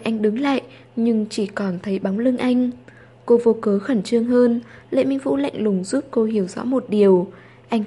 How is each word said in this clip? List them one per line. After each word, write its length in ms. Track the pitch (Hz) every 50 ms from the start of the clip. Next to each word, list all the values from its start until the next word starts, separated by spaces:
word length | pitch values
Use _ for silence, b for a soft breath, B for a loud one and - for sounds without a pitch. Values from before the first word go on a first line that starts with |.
| -
anh 180 | 226 226 220
đứng 180 | 214 214 214 247
lại, 220 | 285 277 269 247 - B B B B B B
nhưng 300 | 233 226 233 226 214 214 214
chỉ 160 | - - 202
còn 320 | 196 - - 202 190 175 180
thấy 160 | - 208 190 190
bóng 200 | 196 196 190 214
lưng 180 | 240 262 247
anh. 340 | - - 254 247 247 254 247 247 - B B B B B B B B -
Cô 140 | - 240 233 233
vô 80 | 226
cớ 260 | 220 226 - 214 202 202
khẩn 240 | - - 269 208
trương 220 | 185 - 233 233 233
hơn, 360 | 240 247 247 247 240 233 240 B B B B B B
Lệ 140 | - 269 262
Minh 140 | 262 277 269
Vũ 180 | - 269 277
lạnh 260 | 277 285 - - -
lùng 220 | 214 214 196 185 185
giúp 200 | - - 277 285 -
cô 140 | - 233 220
hiểu 220 | 220 226 208 185
rõ 180 | 180 - - 220
một 200 | 240 269 254 247 -
điều. 380 | 208 208 202 196 190 180 180 190 B B B B B B B B
Anh 160 | 233 226 208